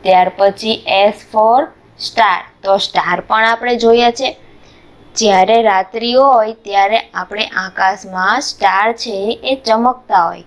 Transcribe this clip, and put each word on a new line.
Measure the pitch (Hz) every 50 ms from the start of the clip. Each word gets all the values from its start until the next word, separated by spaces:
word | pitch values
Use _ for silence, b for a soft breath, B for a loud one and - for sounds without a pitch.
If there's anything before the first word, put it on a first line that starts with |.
| -
ત્યાર | 190 185 180 185 185 185
પછી | - 196 196 196 - - 220 220 220 -
S | - - 196 202 208 208 - - _ -
for | 214 214 220 233 254 311 302 - _ _ _ _ _
star. | - - - - 220 202 180 175 - - _ _ -
તો | 196 196 202
star | - - - 190 151 170 180 180
પણ | 185 - 214 220 220
આપણે | 226 233 226 240 247 247
જોયા | 233 226 226 226 240 240 240
છે. | 233 - 277 247 - - - b b b b b b b b b b _ - - _
જ્યારે | - 220 214 196 185 185 190 226 233 233
રાત્રિ | 214 196 185 190 - - 226 220 240 240
હોય | 254 269 277 269 233 214 214 226
ત્યારે | 220 _ 202 196 196 196 196 220 226 - - -
આપણે | 180 185 - - 208 214
આકાશમાં | - - - 185 190 185 - 190 190 196 196 - 196 185 185 185 190 214 262
star | 294 - - - 220 196 185 190 202 226 233
છે | 233 - 240 214 190 196 214 233 - -
એ | 254 262
ચમકતા | 262 - 226 220 220 233 247 254 247 - _ 214 185 170
હોય. | 165 165 - 170